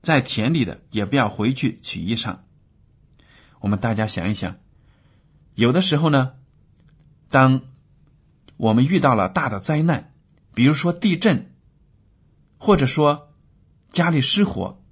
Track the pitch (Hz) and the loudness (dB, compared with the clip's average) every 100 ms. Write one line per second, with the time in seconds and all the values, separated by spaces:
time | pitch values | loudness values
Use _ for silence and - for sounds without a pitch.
0 | - 147 127 - 110 165 98 - _ 107 | 2 0 0 -4 -2 0 -2 -6 _ -6
1 | 98 139 113 - 107 131 135 - - - | -2 0 -2 -2 -2 0 -4 -6 -12 -10
2 | 87 113 113 - _ _ _ _ _ _ | -6 -6 -6 -12 _ _ _ _ _ _
3 | _ _ _ _ _ _ 101 101 113 107 | _ _ _ _ _ _ -4 -2 -2 -2
4 | 107 - 87 107 90 - _ _ _ _ | -2 -2 -4 -4 -6 -10 _ _ _ _
5 | _ _ _ _ _ - 117 156 185 147 | _ _ _ _ _ 0 2 2 0 0
6 | 160 143 131 - _ _ _ _ _ _ | 2 2 0 -8 _ _ _ _ _ _
7 | _ _ _ 135 131 131 - - _ _ | _ _ _ 4 4 2 -4 -20 _ _
8 | _ _ _ _ _ - 110 110 139 185 | _ _ _ _ _ -4 0 2 2 2
9 | - 113 95 - - 101 - 151 165 143 | 2 2 0 -2 -4 -6 -4 0 0 -2
10 | - _ _ _ _ - 131 147 175 170 | -6 _ _ _ _ 2 2 2 -2 -2
11 | 220 165 226 147 - _ _ _ _ _ | -2 0 0 0 -4 _ _ _ _ _
12 | _ _ _ _ _ _ - 185 131 151 | _ _ _ _ _ _ 0 2 2 2
13 | 147 147 - _ _ _ _ _ _ - | 0 0 -8 _ _ _ _ _ _ -2
14 | 170 156 131 202 202 - 95 - _ | 0 0 0 0 0 -2 -8 -12 _